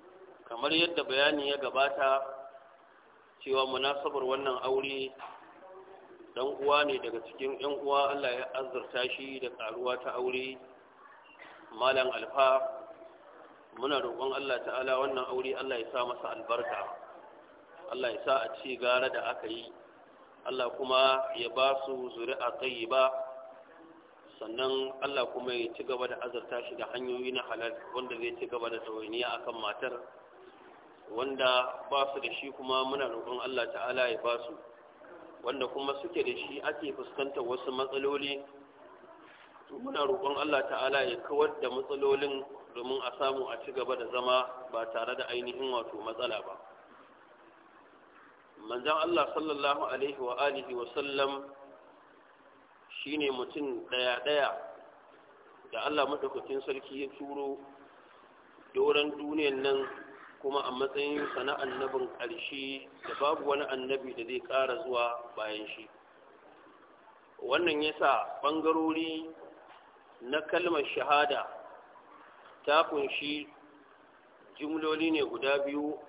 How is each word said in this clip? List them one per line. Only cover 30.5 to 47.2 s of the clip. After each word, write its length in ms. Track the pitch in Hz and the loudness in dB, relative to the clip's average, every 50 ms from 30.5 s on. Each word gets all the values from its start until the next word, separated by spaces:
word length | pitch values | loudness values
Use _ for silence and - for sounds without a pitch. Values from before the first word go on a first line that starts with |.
| - - - - - - - - - - - - | -20 -20 -20 -20 -20 -20 -20 -20 -20 -20 -14 -8
wanda 720 | - 117 131 139 135 135 131 127 127 127 127 - - - - - | -4 -2 -2 -2 0 2 4 6 6 6 4 2 -2 -8 -4 0
ba 240 | 139 139 135 - - | 2 2 2 2 0
su 80 | - | -2
da 80 | 120 117 - | -4 -4 -4
shi 160 | - - 139 - | -6 -8 -8 -10
kuma 320 | - 135 131 131 131 131 | -6 -2 0 2 2 2
muna 240 | 131 139 143 135 123 | 2 0 0 0 -2
roƙon 320 | 113 117 120 117 123 123 | -2 -4 -6 -4 -4 -4
Allah 240 | 120 131 131 123 117 113 113 | -4 -2 -2 -2 -2 -2 -2
Ta'ala 360 | 117 113 123 127 127 127 120 | -4 -2 0 2 2 2 2
ya 80 | 113 107 | 0 0
ba 160 | - 117 117 117 | 0 0 0 0
su, 160 | 120 120 113 - - - - - - - - - - - - - - - - - - | -4 -8 -12 -12 -16 -18 -20 -20 -20 -20 -20 -20 -20 -20 -18 -18 -18 -18 -16 -8 -6
wanda 240 | 120 135 135 127 120 | -4 -2 -2 -2 -2
kuma 240 | - 139 139 139 139 - | -2 -2 -2 -2 -2 -2
suke 160 | - 117 - | -4 -4 -2
da 160 | 165 131 123 120 | -2 0 0 -2
shi 280 | - 127 - 139 143 - | -4 -6 -8 -8 -6 -4
ake 320 | 147 151 - 160 139 131 | -4 -4 -4 -6 -6 -6
fuskantar 480 | - 127 - - - 139 135 - 147 123 | -8 -10 -8 -6 -6 -4 -4 -4 -4 -2
wasu 240 | 120 127 127 - 139 | -2 -4 -4 -4 -4
matsaloli, 720 | 127 131 135 135 139 135 135 143 143 143 143 143 139 - - - - - - - - - - - - - - - - - - - - - - - - - - - | -2 -2 -2 -2 -2 0 0 0 0 0 -2 -4 -6 -6 -8 -12 -18 -20 -20 -20 -20 -20 -20 -20 -20 -20 -20 -20 -20 -20 -20 -20 -20 -20 -20 -20 -20 -20 -18 -14
to 80 | 139 | -12
muna 240 | - 127 135 139 151 | -10 -8 -2 0 2
roƙon 320 | 143 135 131 120 135 139 143 139 | 2 2 2 2 0 0 0 0
Allah 240 | 147 156 147 135 131 | 2 2 4 2 2
Ta'ala 400 | - 135 127 131 135 139 139 127 | 2 0 0 2 2 4 4 2
ya 120 | 123 120 120 - - | 2 -2 -4 -4 0
kawar 240 | 147 143 151 151 147 - | 4 4 4 4 2 0
da 80 | 139 123 | -2 -2
matsalolin 720 | 123 131 131 - 143 139 139 139 139 135 143 143 139 131 131 - - - - - - | -2 -2 -2 -2 -2 2 4 4 4 4 2 0 -2 -4 -6 -8 -12 -16 -16 -12 -10
domin 260 | 120 120 127 135 131 | -6 -4 -2 -2 -2
a 80 | 123 123 - | -2 -4 -2
samu 320 | - 147 135 135 135 127 - | 0 0 0 2 0 -2 -2
a 80 | 117 117 - | -4 -6 -8
ci 60 | 143 127 | -6 -4
gaba 220 | 127 123 127 131 | -2 -2 0 -2
da 80 | 120 117 107 | -2 -2 -2
zama 580 | 123 127 123 127 127 127 123 - - - - - | -2 0 4 4 6 4 4 2 -4 -10 -10 -6
ba 160 | - 113 113 113 113 | -4 -4 -4 -2 -2
tare 220 | 117 117 120 127 | -2 -2 -2 -2
da 80 | 123 127 - 120 | -4 -4 -4 -4
ainihin 380 | 123 123 123 120 123 135 131 127 | -4 -4 -4 -4 -4 -2 0 0
wato 240 | 120 113 107 - | -2 -2 -4 -8
matsala 480 | 104 107 113 110 113 123 120 110 101 - | -8 -6 -6 -4 -2 -2 -2 -2 -4 -6
ba. 100 | 95 98 - - - - - - - - - - - - - | -8 -10 -12 -14 -18 -20 -20 -20 -20 -20 -20 -20 -20 -20 -20